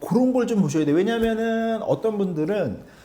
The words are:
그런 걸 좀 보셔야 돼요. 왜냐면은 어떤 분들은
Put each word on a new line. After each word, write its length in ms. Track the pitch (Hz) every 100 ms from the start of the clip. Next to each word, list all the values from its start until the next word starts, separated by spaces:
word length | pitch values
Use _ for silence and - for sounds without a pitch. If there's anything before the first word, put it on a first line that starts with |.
| -
그런 280 | 226 254
걸 120 | 254 240
좀 140 | 214
보셔야 240 | 147 156
돼요. 100 | 147
왜냐면은 880 | 160 208 233 226 220 226 226 226 220
어떤 360 | - - 220 208
분들은 640 | 185 156 156 208 139 92 - -